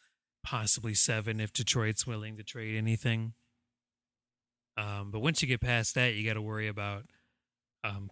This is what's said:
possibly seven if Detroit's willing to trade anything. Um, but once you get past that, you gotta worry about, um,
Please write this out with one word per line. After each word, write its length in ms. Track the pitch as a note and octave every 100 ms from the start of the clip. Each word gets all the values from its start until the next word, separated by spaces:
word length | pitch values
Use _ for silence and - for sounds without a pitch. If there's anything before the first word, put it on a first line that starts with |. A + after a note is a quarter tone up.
| _ _ _ _
possibly 520 | - A#2+ G#2+ - A2
seven 460 | G#2 - A2 G#2+ A2
if 120 | G#2+
Detroit's 540 | - G#2+ B2 A2 G#2+ -
willing 300 | A2 G#2+ G#2+
to 60 |
trade 340 | G#2 A#2+ A2 A2
anything. 580 | A2 A2 B2 A2+ A2+ - _ _ _ _ _ _ _ _ _ _ _ _ _ -
Um, 340 | G#2 G2+ G2+
but 100 | G#2+
once 220 | C#3+ D#3
you 60 | C3+
get 120 | B2
past 340 | B2 A#2+ A2 B2+
that, 180 | B2
you 100 | G#2+
gotta 160 | A2 A2
worry 280 | G#2+ G#2+ G#2+
about, 380 | G#2 G2+ G2+ - _ _ _ _ _ _ _
um, 260 | A2 G2 G2+